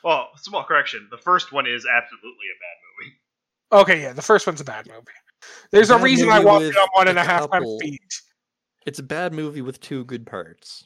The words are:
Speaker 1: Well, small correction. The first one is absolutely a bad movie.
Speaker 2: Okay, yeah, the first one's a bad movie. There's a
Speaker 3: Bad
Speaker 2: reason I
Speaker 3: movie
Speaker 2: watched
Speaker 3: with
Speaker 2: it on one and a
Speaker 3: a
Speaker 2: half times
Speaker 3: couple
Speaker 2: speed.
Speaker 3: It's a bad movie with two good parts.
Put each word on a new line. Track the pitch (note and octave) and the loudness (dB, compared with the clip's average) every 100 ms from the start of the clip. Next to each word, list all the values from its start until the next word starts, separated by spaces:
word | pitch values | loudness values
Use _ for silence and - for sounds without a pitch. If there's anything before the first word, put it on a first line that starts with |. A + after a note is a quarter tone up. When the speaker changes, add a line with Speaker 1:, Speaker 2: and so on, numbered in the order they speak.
Speaker 1:
Well, | - - B2 D3 | -4 -4 -4 _
small | - G3+ | -12 -12
correction. | C3 D3+ C3+ A2 G#2 | -2 -2 -2 -10 -16
The | A#2 | -12
first | - F3+ - | -2 -2 -2
one | C#3 B2 | -6 -4
is | A#2+ B2 | -6 -2
absolutely | A#2+ A#2+ A#2 A2+ B2+ G2 | -4 -4 -18 -20 -18 -18
a | F2+ | -16
bad | F2 E2+ E2 - | -20 -20 _ -20
movie. | - _ _ _ _ _ _ G#3 | -20 _ _ _ _ _ _ 4
Speaker 2:
Okay, | F#3+ E3+ | 4 2
yeah, | C#3 | -2
the | B2+ | -12
first | - G#3+ - | 0 0 0
one's | D#3 | -10
a | C#3 | -12
bad | A2 A2 | -16 -18
movie. | - _ - _ _ - - _ | -20 _ -20 _ _ -20 -20 _
There's | G3+ G#3+ | 2 6
a | A#3+ | 4
Speaker 3:
Bad | |
Speaker 2:
reason | C4 B3+ A3+ | 4 2 4
I | G#3+ | 6
Speaker 3:
movie | G3+ | 6
Speaker 2:
watched | G3+ D#3 | 6 2
Speaker 3:
with | G3 | 0
Speaker 2:
it | |
on | F#3+ | 2
one | F#3+ F#3 | 4 2
and | F3 | 2
a | |
Speaker 3:
a | F3 | 0
Speaker 2:
half | F3 | -2
times | D3 | 0
Speaker 3:
couple | F#3 A#2 A2 | -4 -4 -8
Speaker 2:
speed. | D3+ C#3 _ - _ _ _ _ _ _ - | -12 -14 _ -18 _ _ _ _ _ _ -14
Speaker 3:
It's | C#3 | -14
a | |
bad | C3+ D3+ F3+ | -10 -8 -6
movie | D#3+ D#3 D3 | -6 -10 -10
with | B2+ C3 | -12 -14
two | - C#3 B2 | -12 -12 -10
good | B2 A#2 | -14 -12
parts. | G2+ E2 E2+ - - | -14 -14 _ -20 -20